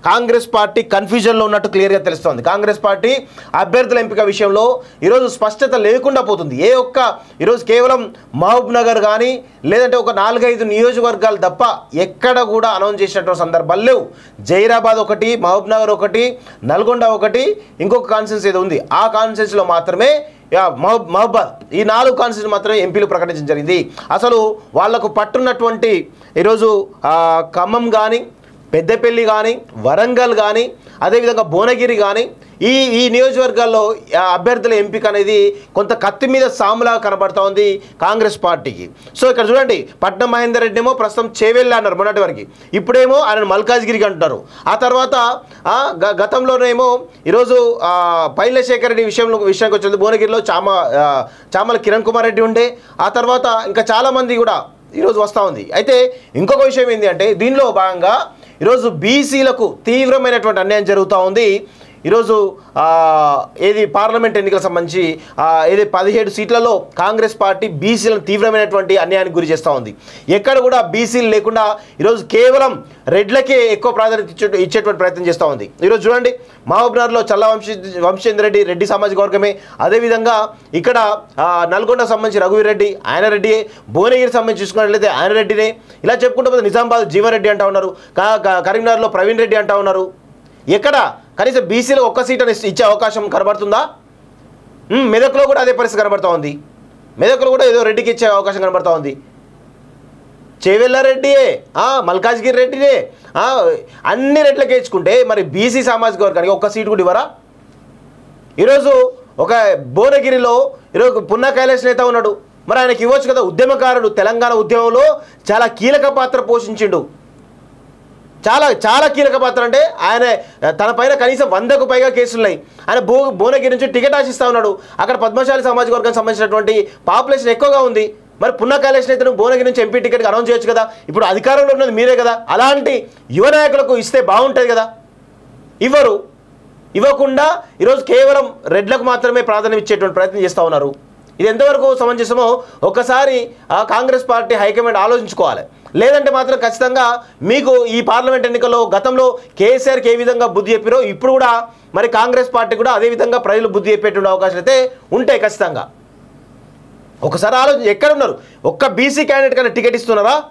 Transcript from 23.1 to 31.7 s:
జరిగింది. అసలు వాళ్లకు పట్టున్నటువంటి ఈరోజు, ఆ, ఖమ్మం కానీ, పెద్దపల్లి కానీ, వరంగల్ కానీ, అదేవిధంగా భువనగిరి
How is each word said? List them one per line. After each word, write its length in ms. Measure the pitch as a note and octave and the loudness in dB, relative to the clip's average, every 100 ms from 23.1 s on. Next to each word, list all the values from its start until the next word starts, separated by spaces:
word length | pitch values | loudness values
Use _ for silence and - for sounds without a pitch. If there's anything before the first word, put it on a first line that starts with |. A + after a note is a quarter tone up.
| F3+ F3 D#3 D3 | -2 -4 -6 -4
జరిగింది. 460 | D3 D3 F3+ - - - | -4 0 -2 -2 -12 -6
అసలు 460 | E3+ A#3+ A#3 A3 G#3+ - D3+ | -2 2 2 0 -4 -4 -2
వాళ్లకు 320 | G3+ A3+ G3 | 0 0 -2
పట్టున్నటువంటి 1000 | G#3+ G#3+ B3+ B3+ B3 A#3 A3+ A3+ F#3+ - - - - | -4 -2 -2 -2 -2 -2 0 0 0 -4 -18 -8 -2
ఈరోజు, 500 | F#3+ A3 A3 G#3 - - C#3 | 2 2 2 0 -4 -6 -2
ఆ, 380 | E3 E3 E3 D#3+ F3+ | 2 2 0 -2 -4
ఖమ్మం 340 | F3+ A#3 A#3+ | -2 -2 0
కానీ, 380 | G#3+ G#3+ A#3 - - - - - | 0 0 -2 -6 -20 -20 -20 -4
పెద్దపల్లి 520 | D#3 E3 A3+ A#3+ A#3 A3+ | -4 0 0 0 0 0
కానీ, 360 | G#3+ A3 B3 - A2 | 0 0 -4 -10 -4
వరంగల్ 580 | A2 D#3+ A#3 B3 B3 G#3+ | 0 2 2 2 2 2
కానీ, 360 | G#3 A3 A#3+ - - - | 0 0 -2 -8 -20 -4
అదేవిధంగా 400 | E3+ A#3 A#3 A3+ | 0 2 2 0
భువనగిరి 540 | F3+ E3+ B3+ | 0 0 0